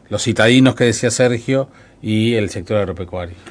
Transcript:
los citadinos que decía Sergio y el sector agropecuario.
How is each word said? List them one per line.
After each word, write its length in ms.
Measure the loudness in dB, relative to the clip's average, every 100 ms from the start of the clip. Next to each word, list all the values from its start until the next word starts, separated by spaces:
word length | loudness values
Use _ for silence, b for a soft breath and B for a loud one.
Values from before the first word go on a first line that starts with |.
| -10
los 160 | -6
citadinos 500 | -2 2 4 6 4
que 100 | 4
decía 260 | 0 0 -2
Sergio 580 | 0 0 0 -2 -2 -4 b b b
y 320 | -4 0 0
el 160 | 0 -2
sector 280 | -6 -4 -2
agropecuario. 580 | -2 -6 -10 -10 -10 -14 B